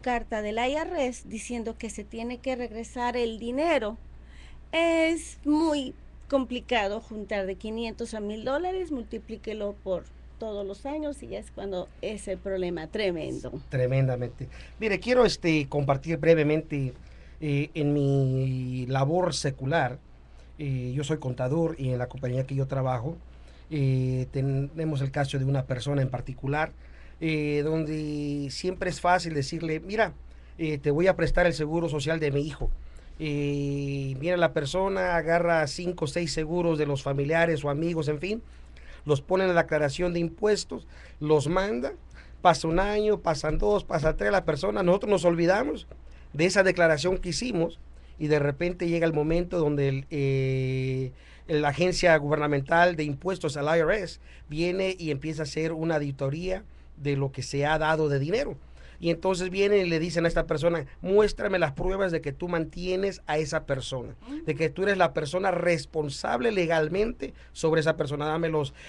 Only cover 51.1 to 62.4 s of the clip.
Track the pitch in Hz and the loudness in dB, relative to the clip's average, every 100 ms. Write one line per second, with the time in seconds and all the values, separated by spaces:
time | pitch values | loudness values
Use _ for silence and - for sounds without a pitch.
51.1 | - - - - 151 147 139 180 170 175 | -8 -18 -16 -2 2 2 2 2 4 6
52.1 | 156 143 147 147 143 135 170 175 165 151 | 6 4 2 2 0 4 6 6 4 -2
53.1 | 139 139 143 156 143 147 165 170 208 175 | -2 -4 -2 -2 -2 2 4 4 2 -2
54.1 | - - - - 147 175 185 190 185 160 | -10 -18 -20 -8 -2 0 0 -2 -2 -4
55.1 | 139 156 151 147 156 160 160 165 156 147 | -4 -4 -6 -4 -2 -2 -2 0 0 -2
56.1 | 135 135 156 185 190 - - - - 143 | -2 -4 -2 -4 -6 -8 -18 -20 -6 -2
57.1 | 135 139 135 - 139 143 156 156 156 151 | 0 0 -4 -4 0 2 4 4 4 4
58.1 | 139 143 220 285 156 - - - - 165 | 2 2 0 -2 -6 -14 -18 -18 -4 -2
59.1 | 165 185 185 185 190 202 208 180 160 175 | 2 2 0 0 2 4 6 4 2 2
60.1 | 165 165 170 165 156 170 165 139 - 175 | 2 2 2 0 2 2 0 -2 -8 2
61.1 | 202 208 - 208 185 156 139 180 190 190 | 4 4 2 0 2 0 0 -2 0 0
62.1 | 160 143 139 | 0 -4 -6